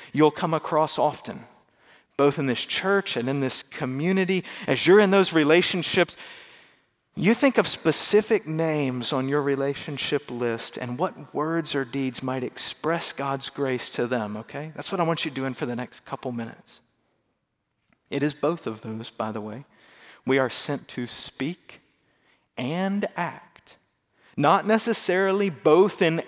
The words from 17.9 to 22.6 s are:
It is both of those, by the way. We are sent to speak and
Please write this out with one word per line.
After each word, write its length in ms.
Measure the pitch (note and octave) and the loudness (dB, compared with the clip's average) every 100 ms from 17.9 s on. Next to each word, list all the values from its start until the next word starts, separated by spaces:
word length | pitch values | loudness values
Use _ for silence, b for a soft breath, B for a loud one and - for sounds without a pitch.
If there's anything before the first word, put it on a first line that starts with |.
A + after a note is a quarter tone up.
| _ _ | _ _
It 120 | C3 | -2
is 120 | D3 | -2
both 320 | C#3 D3 E3+ - | 0 -2 -2 -6
of 160 | G#2+ | -8
those, 280 | A#2 A2 A2+ | -10 -10 -10
by 220 | - A2 | -6 -6
the 80 | G#2+ | -6
way. 240 | G#2 A#2 C#3 B B B B B - | -8 -12 -16 B B B B B 0
We 120 | C3+ | 2
are 120 | B2+ | 2
sent 380 | - - C3+ - | -2 -6 -6 -8
to 180 | - A#2+ | -10 -10
speak 720 | - - - C#3 F3+ - - _ _ _ _ _ _ _ | -10 -14 -8 -6 -6 -16 -20 _ _ _ _ _ _ _
and 500 | - | -8